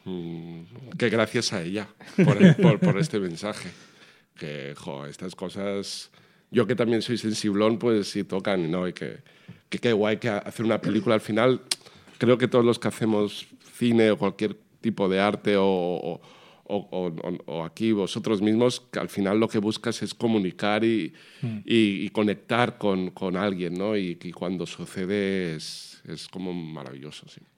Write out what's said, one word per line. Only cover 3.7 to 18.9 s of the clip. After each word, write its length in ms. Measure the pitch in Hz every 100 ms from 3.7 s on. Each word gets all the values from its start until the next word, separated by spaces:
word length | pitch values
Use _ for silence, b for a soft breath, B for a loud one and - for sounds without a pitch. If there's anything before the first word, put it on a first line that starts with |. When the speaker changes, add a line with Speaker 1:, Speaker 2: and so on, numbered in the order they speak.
| - B B B B B
Speaker 1:
Que, 400 | - 82 73 69 73
jo, 280 | 85 69 73
estas 280 | - 92
cosas, 760 | - 95 98 98 101 95 - - b b b b
yo 160 | 107 104
que 80 | 120
también 260 | 117 113
soy 160 | 104 117
sensiblón, 600 | 110 107 107 101 107 113
pues 300 | 120 110 95
sí 160 | 104
tocan, 460 | 92 98 101 95 80
¿no? 160 | 90 92
Y 40 |
que, 260 | - 71 53 B B B B _
que 100 | -
qué 140 | 123
guay 260 | 107 104 107
que 100 | 123
hacer 340 | 104 101 -
una 160 | 113 107
película. 360 | - 104 101 110
Al 40 |
final, 400 | - 107 127 127 - - B B B -
creo 200 | 120 123
que 100 | 120
todos 160 | 127
los 140 | 117 113
que 100 | 110
hacemos 580 | - 113 104 104 - - - -
cine 360 | - 120 117 110
o 40 | 98
cualquier 400 | 101 - 107 - _ _
tipo 280 | 110 98 98
de 120 | 95
arte 360 | 101 101 107 101
o, 80 | 98
o, 540 | 92 87 87 82 85 B B B B
o, 120 | - 101 -
o, 480 | 92 90 80 - 90 -
o 180 | 80
aquí 280 | 82 - 113
vosotros 480 | 104 92 117 107 107
mismos, 400 | 107 110 123 123
que 200 | _